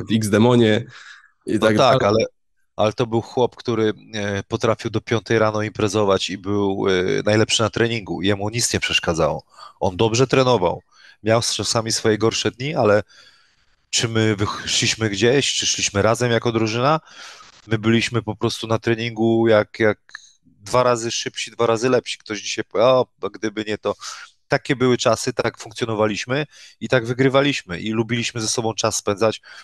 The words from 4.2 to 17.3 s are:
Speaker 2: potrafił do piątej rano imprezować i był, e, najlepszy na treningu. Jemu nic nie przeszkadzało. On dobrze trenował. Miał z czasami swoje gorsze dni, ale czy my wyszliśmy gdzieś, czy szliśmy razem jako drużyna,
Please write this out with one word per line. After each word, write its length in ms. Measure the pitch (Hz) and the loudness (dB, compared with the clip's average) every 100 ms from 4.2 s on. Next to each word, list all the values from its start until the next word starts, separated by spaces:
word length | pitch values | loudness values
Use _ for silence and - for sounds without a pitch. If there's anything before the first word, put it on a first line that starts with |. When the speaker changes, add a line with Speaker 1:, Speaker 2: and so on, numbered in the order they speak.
| 101 98 | -4 -4
Speaker 2:
potrafił 480 | - 113 117 107 117 | -4 -2 0 0 -2
do 100 | 107 | -6
piątej 380 | - 113 - 113 | -2 -4 2 2
rano 220 | 107 107 | 2 0
imprezować 680 | 107 - 104 107 101 95 - | -6 -2 0 2 2 2 0
i 80 | 101 | -8
był, 480 | 98 101 101 98 101 | -4 -2 0 0 0
e, 40 | 92 95 101 101 | 2 0 0 2
najlepszy 380 | 107 107 - | 2 2 0
na 60 | 104 | 0
treningu. 520 | - 117 117 90 80 | 0 0 -2 -6 -4
Jemu 280 | 95 101 104 | -2 -2 -2
nic 240 | 120 117 | -4 -2
nie 60 | 98 | -2
przeszkadzało. 640 | - - - 82 76 76 _ - - - | -2 -2 -2 -2 -2 -2 _ -20 -20 -6
On 180 | 98 92 | -4 0
dobrze 300 | 113 113 131 | 0 2 2
trenował. 540 | 135 127 117 85 - _ _ - _ | 2 4 2 0 -2 _ _ -20 _
Miał 180 | 107 113 | 0 2
z 120 | - | 0
czasami 380 | - 104 120 113 | -4 -2 -2 -2
swoje 260 | - 113 104 | -2 0 2
gorsze 340 | 110 - 110 | 0 0 -4
dni, 240 | - 139 165 | -4 -6 0
ale 280 | 107 104 - - - _ _ _ _ _ - | 4 4 0 -18 -20 _ _ _ _ _ -6
czy 180 | - 113 | -4 -2
my 280 | 113 110 101 | 0 2 0
wyszliśmy 760 | 104 - - - 113 - 110 | -2 -4 -4 -2 -2 -2 -2
gdzieś, 440 | 98 117 139 - | 2 2 2 0
czy 120 | - - | -2 -4
szliśmy 360 | - - 98 | -2 -2 0
razem 300 | 104 113 120 | 2 2 0
jako 200 | 113 120 | 0 0
drużyna, 480 | 113 110 117 135 160 - - - | 0 -2 0 0 0 -4 -20 -20